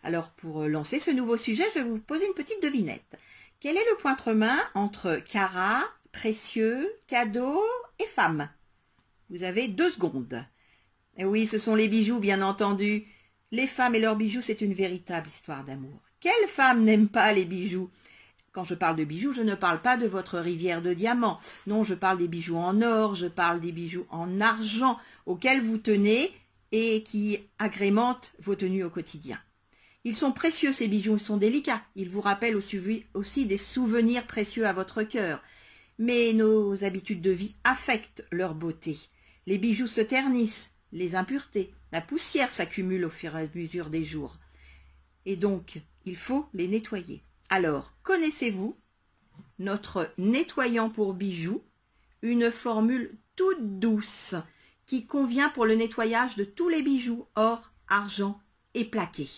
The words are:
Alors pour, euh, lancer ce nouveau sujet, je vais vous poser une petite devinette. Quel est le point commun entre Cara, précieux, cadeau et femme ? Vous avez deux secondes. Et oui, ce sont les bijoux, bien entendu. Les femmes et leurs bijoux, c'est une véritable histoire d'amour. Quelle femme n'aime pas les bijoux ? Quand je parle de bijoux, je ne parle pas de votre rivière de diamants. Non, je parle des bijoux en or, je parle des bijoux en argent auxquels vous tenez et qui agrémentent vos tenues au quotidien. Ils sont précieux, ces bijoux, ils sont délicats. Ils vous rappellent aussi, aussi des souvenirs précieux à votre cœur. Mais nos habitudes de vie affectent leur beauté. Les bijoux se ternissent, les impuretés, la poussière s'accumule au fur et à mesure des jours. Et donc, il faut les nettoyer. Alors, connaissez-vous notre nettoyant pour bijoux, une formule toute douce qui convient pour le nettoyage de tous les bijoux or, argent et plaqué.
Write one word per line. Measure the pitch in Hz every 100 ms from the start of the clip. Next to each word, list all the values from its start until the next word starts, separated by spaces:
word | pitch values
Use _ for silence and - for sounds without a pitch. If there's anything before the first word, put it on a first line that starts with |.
Alors | 160 170 165
pour, | _ 165 156
euh, | 151
lancer | 151 151 277
ce | 330
nouveau | 262 233 233
sujet, | 233 220 403
je | 381
vais | 240
vous | 220
poser | 220 311 392
une |
petite | 370 294 427
devinette. | 302 277 170 107 _ - - - - _
Quel | 285 339
est | 453
le | 427
point | 285 269
commun | - 220 220 277 -
entre | 196 202 202 185 156
Cara, | - 208 190 185 190 240 359 - _
précieux, | - 220 214 - 233 220 247 349 453 _
cadeau | 240 233 214 254 320 440 508 480 _
et | 440
femme ? | - 170 156 147 _ _ _ _ _ _ _ _
Vous | 180
avez | 185 180 247
deux | 190 339
secondes. | 226 175 131 120 120 131 _ _ _ _ _ _ -
Et |
oui, | 190 214 220
ce | 220
sont | 220
les | 220 220
bijoux, | 220 214 240
bien | 202 196
entendu. | 196 196 208 202 208 208 214 - _ _ _
Les | 226 262
femmes | - 247
et | 226
leurs | 220 214
bijoux, | 220 240
c'est | 233 214
une | 208
véritable | 190 190 180 175 175 151
histoire | - - 139
d'amour. | 139 135 135 147 _ _
Quelle | 349 466 403
femme | - 262 240
n'aime | 220 214 214
pas | 233 208
les | 208 180
bijoux ? | 185 190 180 180 _ - - - _ _
Quand | -
je | 180
parle | 170 170 160
de |
bijoux, | 151 160 269
je | 254
ne | 220
parle | 196 185 160
pas | - 240
de | 226
votre | 190 180 175
rivière | 170 170 180 170
de | 170
diamants. | 175 220 240 226 165 - - -
Non, | 214
je | 214
parle | 175 190 185
des | 175
bijoux | 170 170 165
en | 175 202
or, | 233 226 214
je | 196 175
parle | 170 170 170
des | 170
bijoux | 170 170 180 180
en | 165 175 190
argent | 220 220 220 220 262 - - -
auxquels | - 180 254 269
vous | 226 220
tenez | 226 208 202 226 349 - _ _ _
et | 220 226 220
qui | 214 214 208 202 - _
agrémentent | 214 - 202 202 240 247 - -
vos | 196 196
tenues | 185 190
au | 175
quotidien. | 170 165 151 143 107 _ _ _ _ _ _
Ils | 240 220
sont | 285
précieux, | 262 330 320 294
ces | 269 226
bijoux, | 208 202 214
ils |
sont | 208 208
délicats. | 208 277 294 226 -
Ils | 190 185
vous | 190
rappellent | 202 196 233 214
aussi, | 190 202 180 220 -
aussi | 190 202 - 240
des | 196
souvenirs | - - 240 233 226 240 240
précieux | - 208 - 220
à |
votre | 185 190 -
cœur. | 214 254 185 147 - - - - _ -
Mais | 226 247 233
nos | 220 214 220 202 196
habitudes | 196 190 - 190
de | 180
vie | 180 202 -
affectent | 240 262 - 226 - - -
leur | 175 185
beauté. | 156 165 160 - 151 - _ _ _ -
Les | 196
bijoux | 226 208 247
se | -
ternissent, | 220 262 269 247 220 - - _ _
les | 170 180
impuretés, | 185 190 269 - 208 190 - -
la | 165
poussière | 165 302 - - 247
s'accumule | - 170 - 185 185
au | 170
fur | - 165 160
et |
à | 156
mesure | 170 160 175 160
des | 160
jours. | 151 151 135 - - - - - - - _ _ -
Et | 190
donc, | 202 190 175 156 - _
il | - 175
faut | - 269 294
les | 196 180
nettoyer. | 214 220 202 170 - _ _ _
Alors, | 190 170 143 - -
connaissez-vous | - 381 311 - 240 190 208 - _ _ _ _ _ - - -
notre | 190 208 - 190 160 -
nettoyant | 185 254 339 - 254 233 226
pour | 220 202
bijoux, | 185 196 175 165 214 _ _ _ _ _ _
une | 226 240 233
formule | 226 247 220 220 254 233 - _ -
toute | 381 370 214 196
douce | 226 214 208 - - 175 165 _ _ _ _
qui | 262 -
convient | 285 262 240 294
pour | 285
le | 220
nettoyage | 220 226 233 226 226 254 220
de |
tous | 202 - 339
les | 320
bijoux | 277 269 240 233 -
or, | - 220 233 - _ -
argent | 202 202 202 202 202 _ _ _
et | 240
plaqué. | 233 220 165 - 139